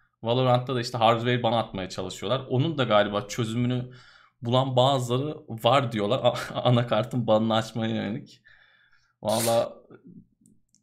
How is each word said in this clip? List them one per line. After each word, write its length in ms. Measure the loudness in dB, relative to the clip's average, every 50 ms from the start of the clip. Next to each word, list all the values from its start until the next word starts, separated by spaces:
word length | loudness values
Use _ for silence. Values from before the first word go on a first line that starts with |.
| _ _ _ _ -4
Valorant'ta 520 | -2 0 2 2 2 2 2 0 -2 -4
da 60 | -4
işte 160 | -4 -6 0
hardware 460 | 2 4 4 4 4 2 0 0 0 0
ban 100 | 0 0
atmaya 360 | 0 -2 -4 -6 -8 -8 -8
çalışıyorlar. 560 | -8 -8 -8 -10 -10 -8 -6 -4 -4 -4 -4 -2
Onun 280 | -2 0 0 0 -2
da 60 | -2 0
galiba 440 | 2 4 2 2 2 -2 -4 -4
çözümünü 640 | -6 -6 -6 -6 -4 -4 -2 -2 -2 -2 -4 -6 -10 -14 -20 -20 -20 -20 _ _ _ _ _
bulan 340 | -4 0 0 0 0 2 2
bazıları 640 | 2 4 4 2 0 0 -2 -2 -2 -2 -4 -8 -10 -12 -14
var 420 | -6 2 4 4 4 4 4 0
diyorlar. 280 | -2 -2 0 0 0 2 2
A-, 380 | 2 0 0 -4 -8 -6 0
<laughs> 0 |
anakartın 680 | 2 4 4 4 2 2 0 0 0 -2 -4 -2 2
banını 280 | 2 2 4 4 2 2
açmaya 400 | 0 0 -2 -4 -6 -4 -4 -4
yönelik. 460 | -4 -4 -6 -6 -8 -12 -16 -20 _ _ _ _ _ _ _ _ _ _ _ _ _ _ _ _ _
Valla 520 | -4 -4 -2 0 0 2 2 2 0 -2 -6 -14 -20 -20 -20 -20 _ -20 -20 -20 -20 _ _ _ _ _ _ _ _ _ _ _